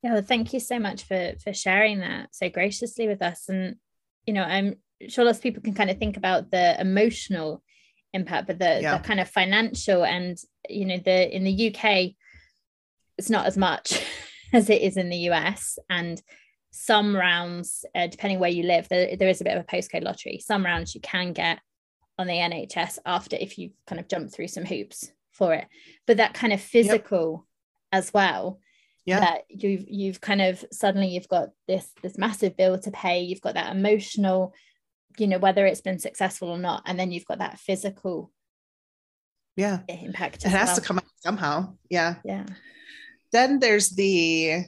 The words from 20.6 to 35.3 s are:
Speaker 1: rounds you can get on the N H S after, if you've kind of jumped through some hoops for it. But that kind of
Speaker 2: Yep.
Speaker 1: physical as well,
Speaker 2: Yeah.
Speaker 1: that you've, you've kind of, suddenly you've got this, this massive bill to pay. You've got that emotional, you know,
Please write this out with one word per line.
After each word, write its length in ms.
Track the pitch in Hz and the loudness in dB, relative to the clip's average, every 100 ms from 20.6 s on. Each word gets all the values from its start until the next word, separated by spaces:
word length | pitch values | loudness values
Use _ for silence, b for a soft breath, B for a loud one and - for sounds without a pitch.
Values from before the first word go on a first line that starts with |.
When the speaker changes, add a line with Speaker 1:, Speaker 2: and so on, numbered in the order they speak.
Speaker 1:
rounds 300 | 180 170 170 | 0 -2 -4
you 80 | - | -10
can 320 | - 185 180 | -6 -4 -4
get 260 | 170 170 165 _ _ _ _ _ - | -2 -2 -4 _ _ _ _ _ -6
on 80 | 185 | -4
the 120 | 175 | 0
N 140 | 175 | -2
H 240 | 165 - - | -4 -6 -4
S 220 | 175 - - | -4 -6 -4
after, 300 | 180 - - | -4 -4 -6
if 220 | 202 - | -6 -10
you've 160 | 170 _ - | -16 _ -12
kind 120 | 170 | -12
of 80 | 175 | -6
jumped 260 | 180 156 | -6 -6
through 140 | - 175 | -10 -10
some 180 | - 175 | -10 -8
hoops 460 | - 202 - - _ _ | -8 -10 -14 -18 _ _
for 220 | _ 185 | _ 0
it. 120 | 160 - b b b - | 0 -4 b b b 2
But 120 | 220 | 4
that 160 | 214 - | 4 2
kind 180 | 233 | -2
of 60 | 196 | -2
Speaker 2:
Yep. 100 | - | 2
Speaker 1:
physical 800 | 233 208 214 - 190 165 160 _ _ _ _ _ | 4 6 2 2 -2 -2 -4 _ _ _ _ _
as 220 | 190 190 | -2 2
well, 460 | 208 190 101 131 196 _ _ _ _ - | 2 2 0 -6 -8 _ _ _ _ 0
Speaker 2:
Yeah. 140 | 190 | 4
Speaker 1:
that 240 | 180 165 - | 4 2 -8
you've, 360 | 190 202 190 202 | -4 -2 -2 -4
you've 340 | 202 190 185 | -6 -6 -6
kind 200 | - 196 | -2 2
of, 220 | 185 185 - | 2 0 -12
suddenly 360 | - 202 196 190 | 0 0 2 -2
you've 180 | 180 - | -4 0
got 220 | 180 - _ - | -2 -2 _ -4
this, 240 | 185 - _ | -4 -4 _
this 160 | 190 196 | -12 -2
massive 400 | 214 202 196 185 | -2 0 -2 2
bill 200 | 190 190 | 2 2
to 120 | 190 | -4
pay. 300 | - 185 180 | -6 -2 -2
You've 200 | 180 185 | -2 -6
got 120 | - - | -6 -4
that 200 | - 190 | -4 0
emotional, 760 | 202 214 202 - 196 185 185 b b b _ _ _ - | 2 2 2 0 2 2 0 b b b _ _ _ -2
you 100 | |
know, 120 | 208 | 0